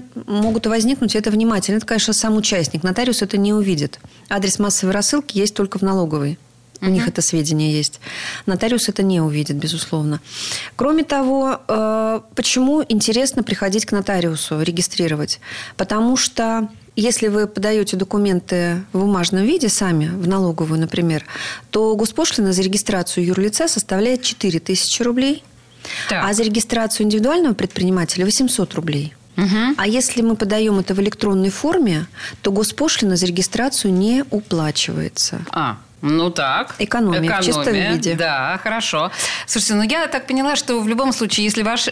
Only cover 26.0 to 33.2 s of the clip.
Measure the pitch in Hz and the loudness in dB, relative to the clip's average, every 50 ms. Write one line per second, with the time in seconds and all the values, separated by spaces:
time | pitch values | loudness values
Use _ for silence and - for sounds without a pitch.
26 | - - 208 170 - 196 208 220 226 220 208 226 - - 233 226 220 214 - - | -6 -4 -2 0 0 0 2 2 2 2 0 0 0 0 0 0 0 0 0 0
27 | 214 214 214 214 214 269 320 359 339 269 196 - 196 185 - - 180 185 185 180 | 2 2 2 2 2 2 4 4 4 2 2 0 -2 -4 -2 0 0 2 2 2
28 | 165 - - 185 185 208 - - 269 247 - - 175 - - 156 165 160 147 143 | 0 0 -2 0 0 0 2 2 2 2 2 0 -2 -2 -2 -4 -4 -2 -2 -2
29 | 147 151 - - - - - - 202 185 196 214 233 262 294 - 196 208 220 262 | -4 -6 -10 -16 -20 -8 -2 0 0 2 2 2 2 0 0 0 0 0 2 2
30 | 254 - - 247 226 226 220 214 226 196 214 220 220 214 202 196 180 - 190 196 | 0 0 0 2 2 2 2 0 0 0 2 2 2 4 2 2 2 0 0 0
31 | 202 214 - - 226 208 196 190 190 196 190 - - 302 359 370 277 202 160 151 | 0 0 0 0 0 2 2 2 2 0 0 0 0 0 2 2 2 2 2 0
32 | 170 - - - - - - - - 196 196 208 214 - - - 294 311 - - | -2 -6 -10 -14 -14 -14 -10 -4 -2 0 0 0 0 -2 0 0 0 0 0 2
33 | 220 196 185 170 | 2 2 2 2